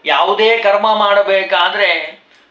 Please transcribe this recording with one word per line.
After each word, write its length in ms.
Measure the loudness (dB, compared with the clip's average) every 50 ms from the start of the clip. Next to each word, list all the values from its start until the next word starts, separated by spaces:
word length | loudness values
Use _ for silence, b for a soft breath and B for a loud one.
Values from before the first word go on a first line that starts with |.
| b
ಯಾವುದೇ 540 | -2 0 0 0 0 0 0 2 2 2 2
ಕರ್ಮ 360 | 2 0 0 2 0 0 0
ಮಾಡಬೇಕಾದ್ರೆ 1300 | 0 2 2 2 2 2 0 0 -2 -2 -2 -2 0 0 -2 -2 -2 -2 -2 -2 -4 -6 -10 -16 -20 _ b b b b b